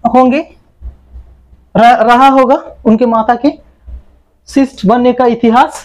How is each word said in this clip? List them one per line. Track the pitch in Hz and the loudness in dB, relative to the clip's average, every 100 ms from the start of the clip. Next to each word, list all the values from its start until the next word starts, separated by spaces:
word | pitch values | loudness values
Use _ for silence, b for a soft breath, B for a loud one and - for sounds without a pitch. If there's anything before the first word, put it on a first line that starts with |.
| 233 | -2
होंगे, | 247 254 277 320 _ _ _ - - _ - - _ _ _ _ - | 0 0 -2 -8 _ _ _ -20 -20 _ -20 -20 _ _ _ _ 0
र-, | 233 240 | 2 2
रहा | 220 240 269 | 2 2 4
होगा | 269 254 302 - - - | 2 0 -2 -4 -6 -2
उनके | 220 247 | 0 0
माता | 226 220 240 | -2 -2 -2
के | 294 302 _ _ - - - _ _ _ - | -2 -4 _ _ -20 -20 -20 _ _ _ -6
cyst | - 262 - 185 | -4 -4 -4 -2
बनने | 240 247 | 0 0
का | 247 254 | 0 -2
इतिहास। | 233 233 233 311 - | 0 0 2 0 -4